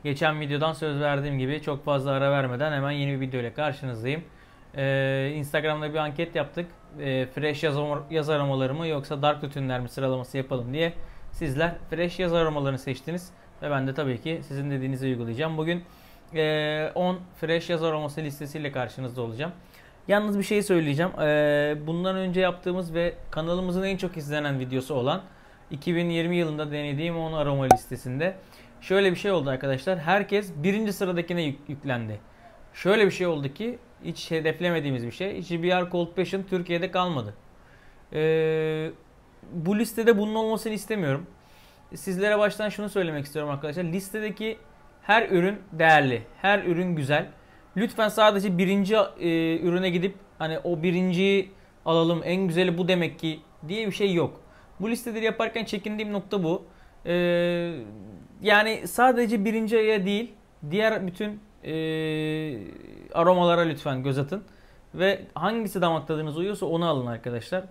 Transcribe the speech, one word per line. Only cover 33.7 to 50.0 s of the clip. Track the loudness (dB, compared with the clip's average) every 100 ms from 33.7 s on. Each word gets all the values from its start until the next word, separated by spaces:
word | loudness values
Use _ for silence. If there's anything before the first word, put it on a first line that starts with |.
| -6 -16 -14
hiç | -12 -10 -4
hedeflemediğimiz | -2 0 0 0 0 0 -2 -4
bir |
şey. | -6 -6 -6
G | -4 -2
B | 2
R | 2 2
Cold | -2 -2
Passion | -2 -2 -2
Türkiye'de | -2 -4 0 -2 0
kalmadı. | 0 0 -2 -6 -12 -20 -20 -20 -20 -20 -20 -8
Ee, | 0 2 2 2 2 0 -2 -6 -10 -20 -20 -20 -20 -12
bu | -4 0 0
listede | 0 4 6 6
bunun | 4
olmasını | 0 0 0 -2
istemiyorum. | -6 -4 0 0 0 -4 -18 -20 -20 -20 -20 -18
Sizlere | -12 -6 0 2 4
baştan | 2 2 -4
şunu | -4 -4
söylemek | 0 0 -2
istiyorum | -6 -6 -4
arkadaşlar. | -4 -4 -4
Listedeki | -2 -4 -4 -6 -6 -4 -6 -6 -14 -20 -20 -12
her | 4 4 6
ürün | 4 4 0 -8
değerli, | 4 8 8 8 2 -4 -2
her | 2 2
ürün | 2 0 0 0
güzel. | 2 2 0 -12 -20 -20 -8 -2
Lütfen | -2 2 0
sadece | 6 6 6 0 2
birinci, | 4 4 4 4
e, | 2 0 0 2 2 2
ürüne | 2 2 2
gidip | 0